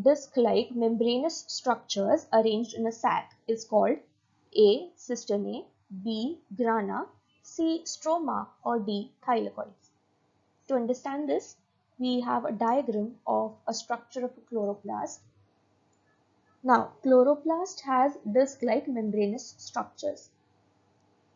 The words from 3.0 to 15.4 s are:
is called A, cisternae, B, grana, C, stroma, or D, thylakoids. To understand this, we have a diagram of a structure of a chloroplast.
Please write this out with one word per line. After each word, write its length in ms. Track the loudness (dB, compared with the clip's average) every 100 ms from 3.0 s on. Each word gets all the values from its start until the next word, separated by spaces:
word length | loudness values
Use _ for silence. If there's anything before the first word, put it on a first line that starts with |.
| -2 -2 -4 _ -6
is 180 | -6
called 320 | 0 2 2 0 -6 _ _ _ _ 6
A, 320 | 6 6 -2 -16
cisternae, 640 | -8 -8 -2 -2 -2 -8 -12 _ _ -10
B, 340 | -6 -4 -4 -6 _
grana, 520 | -2 0 0 -2 -4 -8 _ _ _
C, 400 | -14 -2 -2 -2
stroma, 640 | -6 -8 -2 -2 -2 -4 -6 _
or 160 | -2 -2
D, 320 | -2 -4 -6 _
thylakoids. 680 | -2 0 -2 -8 -12 -14 _ _ _ _ _ _ _ _ -4
To 80 |
understand 540 | -2 0 -4 -4 -6 -2
this, 260 | -2 -4 -18 _ _ _ -4
we 220 | -2 0
have 220 | 0 -2
a 60 | -2
diagram 640 | 0 2 2 0 -2 -4 -6
of 300 | -2 -2 -2 -6 -8
a 40 |
structure 520 | -8 -6 -8 -8 -8
of 80 | -8 -8
a 180 | _
chloroplast. 680 | -4 -4 -4 -8 -8 -8 -10 _ _